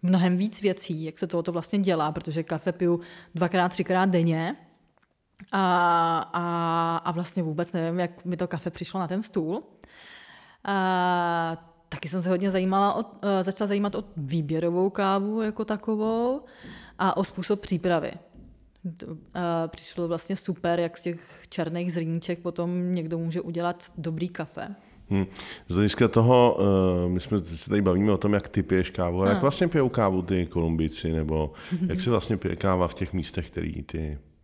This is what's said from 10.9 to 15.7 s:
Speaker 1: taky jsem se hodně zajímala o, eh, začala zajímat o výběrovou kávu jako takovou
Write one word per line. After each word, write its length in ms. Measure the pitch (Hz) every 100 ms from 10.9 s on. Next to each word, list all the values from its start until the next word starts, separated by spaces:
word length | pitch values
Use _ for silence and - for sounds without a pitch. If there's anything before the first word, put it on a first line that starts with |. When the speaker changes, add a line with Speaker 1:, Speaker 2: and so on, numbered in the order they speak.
| 185 180 175 175 170 165 165 - _ _
Speaker 1:
taky 200 | - 160
jsem 120 | 180
se 80 | 175
hodně 220 | 185 190
zajímala 420 | 185 185 196 202 -
o, 100 | 220 -
eh, 220 | 202 196
začala 240 | 185 - 208
zajímat 280 | 202 202 -
o 80 | 214 -
výběrovou 720 | 139 165 147 160 170 175 190
kávu 520 | 196 196 196 202 220
jako 240 | 220 214
takovou 760 | 220